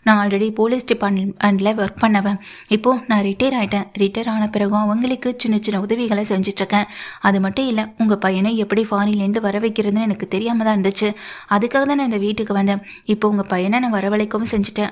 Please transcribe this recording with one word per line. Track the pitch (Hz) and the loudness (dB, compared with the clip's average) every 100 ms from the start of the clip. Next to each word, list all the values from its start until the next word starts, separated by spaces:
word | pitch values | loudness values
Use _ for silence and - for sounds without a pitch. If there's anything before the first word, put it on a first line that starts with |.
நான் | - 208 202 | 2 2 2
already | 196 220 | 0 0
போலீஸ் | 220 220 254 247 | 2 2 0 0
டிபார்ட்மெண்ட்ல | 226 202 196 196 - 208 196 196 | 0 0 0 -2 0 2 2 2
ஒர்க் | 220 196 - | 0 -2 0
பண்ணவன். | 226 208 196 196 - - - | 2 2 0 -2 -8 -12 -2
இப்போ | 214 240 254 - | 0 2 0 0
நான் | 214 | 0
ரிட்டையர் | 196 196 262 254 | 0 0 0 0
ஆயிட்டேன். | 202 202 190 - | 0 -2 -4 0
ரிட்டையர் | 196 214 233 | 0 0 -4
ஆன | 220 214 214 | -2 0 0
பிறகும் | 202 208 | 0 2
அவங்களுக்கு | 208 220 254 254 - - | 0 0 0 -2 -4 -4
சின்ன | 220 214 | 0 0
சின்ன | 214 202 | 0 -2
உதவிகளை | 208 240 233 208 208 | -2 -2 0 -2 0
செஞ்சுட்டு | 190 190 | 0 0
இருக்கேன். | 196 190 208 202 - - - | -2 -2 -2 -2 -8 -16 -2
அது | 202 196 | 2 2
மட்டும் | 190 196 262 | 0 0 -2
இல்ல, | 220 214 - | -2 -4 -2
உங்க | 220 208 | 0 2
பையனை | 190 190 208 226 | 2 2 0 0
எப்படி | 208 208 220 | 0 0 0
ஃபாரின்லேருந்து | 202 208 208 196 220 | 0 2 2 0 0
வர | 214 202 | 0 0
வைக்கிறதுன்னு | 226 220 202 208 | -2 0 0 0
எனக்கு | 220 196 185 | 0 -2 -4
தெரியாம | 190 226 233 | -4 -2 0
தான் | 220 208 | 2 2
இருந்துச்சு. | 190 196 208 208 - - - | 2 0 -2 -4 -12 -12 -2
அதுக்காக | 202 240 | 0 2
தான் | 269 277 | 0 2
நான் | 285 | 0
இந்த | 269 208 | 0 0
வீட்டுக்கு | 202 214 214 | -2 -2 -2
வந்தேன். | 202 196 202 - - | 0 2 0 -4 -10
இப்போ | - 214 214 | -2 0 2
உங்க | 208 | 0
பையனை | 196 180 185 240 | 0 -2 0 0
நான் | 254 | 0
வரவழைக்கவும் | 208 196 214 214 214 226 | 0 0 0 -2 -2 -2
செஞ்சுட்டேன்" | 220 202 - 202 | -2 -2 -2 -4